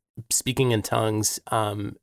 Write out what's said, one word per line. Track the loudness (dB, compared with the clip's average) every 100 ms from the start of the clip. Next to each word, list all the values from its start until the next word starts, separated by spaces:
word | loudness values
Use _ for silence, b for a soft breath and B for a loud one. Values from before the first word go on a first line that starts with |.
| _ -14 -4
speaking | -2 0 2 4
in | 2
tongues, | 2 0 2 2 0 -2 -2
um, | 0 0 -2 -6 -10